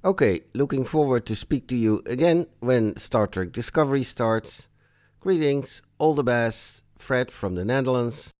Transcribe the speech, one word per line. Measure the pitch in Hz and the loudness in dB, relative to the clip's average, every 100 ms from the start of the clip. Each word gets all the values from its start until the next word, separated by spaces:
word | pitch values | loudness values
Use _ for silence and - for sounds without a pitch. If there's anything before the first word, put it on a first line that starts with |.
Okay, | 190 190 120 90 _ | 0 4 2 2 _
looking | 120 139 135 127 | -2 -2 0 0
forward | 156 143 123 - | 2 2 2 0
to | 110 | -6
speak | - 135 - | -2 -4 -2
to | 123 | 0
you | 110 107 - | 2 2 -2
again | 127 170 170 170 _ | 0 2 2 0 _
when | 120 127 110 - | 0 2 2 -2
Star | - 120 101 | -2 0 0
Trek | - 92 | -2 -6
Discovery | - 117 - 147 139 | -6 -4 0 2 0
starts. | 123 - 113 113 - - - _ _ _ _ _ | -2 -4 -2 -2 -4 -20 -20 _ _ _ _ _
Greetings, | 185 180 147 139 135 - _ _ | -2 0 2 0 -4 -16 _ _
all | 156 | 0
the | 147 | 2
best, | 127 120 117 110 - - _ _ | 2 2 0 -4 -14 -18 _ _
Fred | - 127 127 | -2 -2 -2
from | - 101 90 | -4 -6 -4
the | 95 | -2
Netherlands | 131 131 127 120 117 - _ | 0 0 0 -2 -6 -16 _